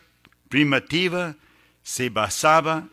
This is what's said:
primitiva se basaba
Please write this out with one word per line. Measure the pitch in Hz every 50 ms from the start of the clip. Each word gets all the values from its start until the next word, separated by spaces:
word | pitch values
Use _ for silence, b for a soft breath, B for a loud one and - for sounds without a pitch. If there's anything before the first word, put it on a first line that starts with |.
| _ _ _ _ _ _ _ _ _ _
primitiva | - 139 151 143 139 127 - - 151 175 185 180 170 180 180 160 147 b b b b b b b b b b
se | - - - 127 123
basaba | 101 107 107 - - - - 156 156 165 147 156 160 160 - -